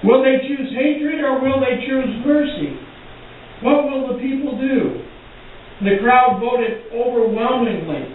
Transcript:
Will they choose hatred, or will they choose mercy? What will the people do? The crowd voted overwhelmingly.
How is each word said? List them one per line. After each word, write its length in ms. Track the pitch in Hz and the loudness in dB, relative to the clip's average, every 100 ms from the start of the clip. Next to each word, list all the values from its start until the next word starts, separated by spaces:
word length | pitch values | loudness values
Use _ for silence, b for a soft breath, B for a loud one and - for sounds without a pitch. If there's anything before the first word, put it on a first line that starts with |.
Will 180 | 196 262 | 6 6
they 260 | 262 262 277 | 6 2 0
choose 220 | 277 - | -6 -4
hatred, 540 | 240 294 302 302 311 277 | 0 0 0 -2 -2 0
or 140 | 262 | 0
will 180 | 262 269 | 0 0
they 240 | 262 240 254 | 0 -2 -2
choose 360 | 262 247 220 | -2 -2 -4
mercy? 540 | 262 294 285 - 151 131 - - - - - - - - 233 | 0 2 0 -4 -8 -8 -16 -20 -20 -20 -20 -20 -20 -4 2
What 240 | 294 277 | 2 2
will 240 | 269 262 | -2 -4
the 60 | 247 | -4
people 340 | 269 269 269 214 | -4 -4 -4 -4
do? 400 | 262 262 - - - - - - - - - - | 0 0 0 -6 -14 -20 -20 -20 -20 -20 -20 -4
The 140 | 196 196 | 0 2
crowd 400 | 233 254 247 - | 4 6 6 2
voted 460 | 233 247 226 - - | 0 0 -2 -6 -8
overwhelmingly. 1200 | 233 254 240 220 208 240 254 233 185 160 143 127 | -2 0 2 0 0 0 0 0 -2 -4 -8 -8